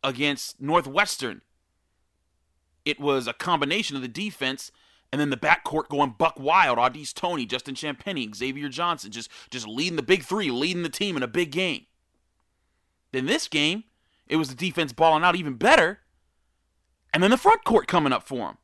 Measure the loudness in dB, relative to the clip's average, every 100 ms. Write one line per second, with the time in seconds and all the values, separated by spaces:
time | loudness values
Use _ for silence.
0 | -4 -2 -2 -2 -8 -10 0 0 2 0
1 | 0 -2 -8 -8 _ _ _ _ _ _
2 | _ _ _ _ _ _ _ _ -4 -2
3 | 2 0 0 -6 -2 0 0 0 -2 -6
4 | -8 -8 -10 -4 -6 -6 -12 _ _ _
5 | _ -2 -2 0 2 2 2 -2 -2 0
6 | 0 2 0 0 2 4 6 4 2 0
7 | -12 -6 -4 -2 -4 -6 -6 -8 -6 -8
8 | -6 -6 -6 -6 -6 -6 -8 -4 -4 -4
9 | -8 -12 -12 -16 -12 -12 -8 -4 -2 -2
10 | 2 0 2 -2 0 0 0 -2 -4 -4
11 | -4 -2 -2 -2 -2 -2 -2 -4 _ _
12 | _ _ _ _ _ _ _ _ _ _
13 | _ -6 -2 -2 0 0 0 -2 -8 _
14 | _ _ _ -2 -2 -4 -4 -2 -4 2
15 | 4 6 4 2 -4 0 4 6 4 0
16 | _ _ _ _ _ _ _ _ _ _
17 | _ 2 4 6 6 4 4 2 4 2
18 | 2 0 -4 -8 -8 -10